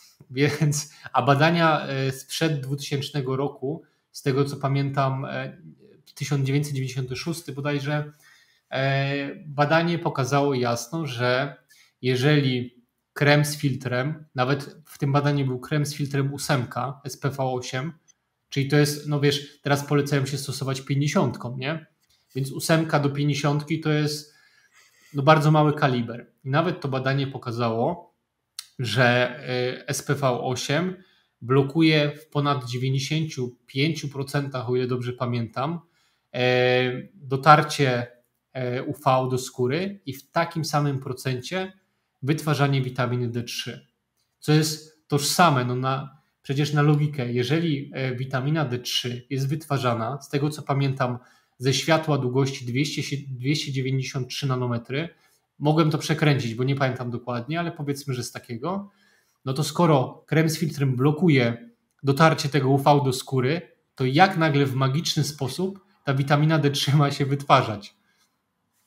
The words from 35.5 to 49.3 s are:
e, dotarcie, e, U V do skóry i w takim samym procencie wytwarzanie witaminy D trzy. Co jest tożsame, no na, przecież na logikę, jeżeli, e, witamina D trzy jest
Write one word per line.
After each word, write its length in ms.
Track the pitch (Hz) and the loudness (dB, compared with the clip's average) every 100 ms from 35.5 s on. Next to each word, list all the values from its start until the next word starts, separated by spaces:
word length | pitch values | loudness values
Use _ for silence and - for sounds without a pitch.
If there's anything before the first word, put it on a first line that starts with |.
| 123 139 170 _ _ _ _ _ | -4 -4 -6 _ _ _ _ _
e, 760 | 127 123 127 127 127 127 127 - | 0 2 4 4 4 2 -4 -10
dotarcie, 920 | - 131 135 156 151 147 - 139 120 120 - _ _ _ | -16 -6 2 6 6 6 0 0 0 -4 -12 _ _ _
e, 300 | 131 123 127 | -8 -6 -6
U 100 | 135 | -6
V 360 | 131 135 131 131 | -2 2 2 2
do 80 | 127 | -2
skóry 640 | - - 123 151 196 202 - | -4 -4 -2 0 -4 -8 -12
i 80 | |
w 180 | 127 - | -14 -6
takim 340 | 170 165 160 147 | -2 -2 -4 -2
samym 340 | 147 147 135 | 0 0 -2
procencie 720 | 127 123 131 127 - 185 190 - _ _ _ - | -6 -6 -4 -4 -6 -6 -6 -10 _ _ _ -10
wytwarzanie 600 | 131 151 160 135 143 139 | -4 -2 0 2 2 2
witaminy 460 | 127 - 120 123 123 | -2 -2 -2 0 -2
D 160 | 117 | -4
trzy. 440 | 117 - 127 - _ _ _ _ _ _ | -8 -8 -10 -12 _ _ _ _ _ _
Co 140 | - | 2
jest 540 | 151 156 - - _ - | 4 4 -4 -12 _ -2
tożsame, 580 | 143 143 - 175 135 123 | -2 0 4 6 6 2
no 100 | 127 | -2
na, 420 | 131 135 147 - _ _ | -2 -4 -6 -16 _ _
przecież 300 | - 139 147 | -6 -2 0
na 80 | 151 | 4
logikę, 500 | 147 147 147 147 120 | 4 4 2 -2 -2
jeżeli, 600 | 123 123 160 170 139 - | -2 0 0 0 -2 -6
e, 220 | 135 131 120 | -6 -4 -4
witamina 500 | 135 135 135 160 135 | -4 -4 -2 0 -2
D 140 | 120 | -4
trzy 460 | - - 123 120 | -4 -4 -4 -8
jest 200 | - | -6